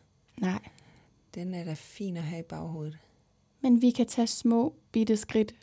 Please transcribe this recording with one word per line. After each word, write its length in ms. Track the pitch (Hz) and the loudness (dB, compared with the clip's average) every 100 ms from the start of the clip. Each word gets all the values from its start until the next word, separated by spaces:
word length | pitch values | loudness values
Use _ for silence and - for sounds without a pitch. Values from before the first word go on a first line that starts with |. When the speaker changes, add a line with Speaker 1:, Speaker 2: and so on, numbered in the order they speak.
| _ _ _ - | _ _ _ -4
Speaker 1:
Nej. 220 | 190 196 - - - - _ _ _ 175 | -4 -4 -10 -20 -20 -20 _ _ _ -10
Speaker 2:
Den 180 | 180 | -8
er 100 | 180 | -8
da 100 | 170 | -8
fin 440 | 156 - - 196 170 | -10 -12 -10 -8 -6
at 60 | |
have 160 | 156 165 | -6 -8
i 40 | |
baghovedet. 540 | 165 160 165 160 151 156 _ _ _ _ _ _ | -10 -10 -8 -8 -8 -12 _ _ _ _ _ _
Speaker 1:
Men 200 | 262 233 | 4 6
vi 80 | 247 | 6
kan 140 | 240 233 | 4 0
tage 220 | - 233 | 0 0
små, 460 | - 233 233 294 - _ | 2 2 4 2 -4 _
bitte 260 | 226 220 214 | 0 2 2
skridt, 360 | - 220 214 - | 2 0 0 -4